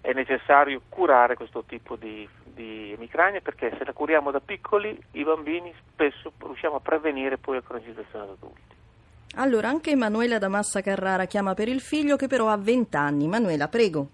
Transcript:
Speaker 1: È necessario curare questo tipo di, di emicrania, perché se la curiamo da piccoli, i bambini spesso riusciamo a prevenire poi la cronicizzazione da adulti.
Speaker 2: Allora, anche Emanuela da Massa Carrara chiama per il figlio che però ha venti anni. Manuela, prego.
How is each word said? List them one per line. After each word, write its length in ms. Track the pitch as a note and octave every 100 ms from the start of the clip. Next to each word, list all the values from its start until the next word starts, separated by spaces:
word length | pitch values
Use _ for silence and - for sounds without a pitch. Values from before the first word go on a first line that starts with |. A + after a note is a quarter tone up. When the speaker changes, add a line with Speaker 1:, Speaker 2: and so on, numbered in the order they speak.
Speaker 1:
È 120 | -
necessario 680 | C3 B2+ C3 - C#3+ C#3+ C3 -
curare 480 | - F3 B2+ A#2+ B2
questo 280 | A#2 B2
tipo 320 | A2 A#2+ - A#2
di, 300 | A2 G#2+ G#2 -
di 500 | - - A2+ A2 G#2+
emicrania, 480 | G#2+ A#2 D#3 F3+ G3+
perché 340 | - - A#2+ -
se 80 |
la 80 | -
curiamo 380 | - D3 D#3 C#3+
da 100 | C#3
piccoli, 580 | - G3+ - G#3 G#3 A3 -
i 120 | D#3
bambini 480 | D3 D#3+ D3+ E3+ F3 E3 -
spesso 420 | - D3+ - D#3+ -
riusciamo 380 | - C3 E3 C#3+
a 40 |
prevenire 560 | - D#3+ D#3 C3+ C3+ C3
poi 200 | - C3
la 60 |
cronicizzazione 640 | - B2 A2+ A2 G#2 A2 G2+
da 60 |
adulti. 440 | F#2+ - - - - - _ _ - - -
Speaker 2:
Allora, 320 | C4+ A#3+ A3
anche 220 | D4+ D#4+
Emanuela 480 | C#4+ A3 G#3+ A#3+ A3+
da 100 | G3
Massa 340 | G3 G#3 G3+
Carrara 420 | G3 G3 F#3+ F#3+
chiama 300 | F#3 G#3 G3
per 140 | F#3 A3
il 120 | C4
figlio 360 | - D4+ D4 C#4
che 120 | C4+
però 200 | C4 A3
ha 80 | G#3
venti 380 | G3+ B3 A3+ D3
anni. 300 | C#3+ C#3+ D3+
Manuela, 420 | G#3+ G#3+ D#3 D3
prego. 400 | A#3 A3 D#3 C#3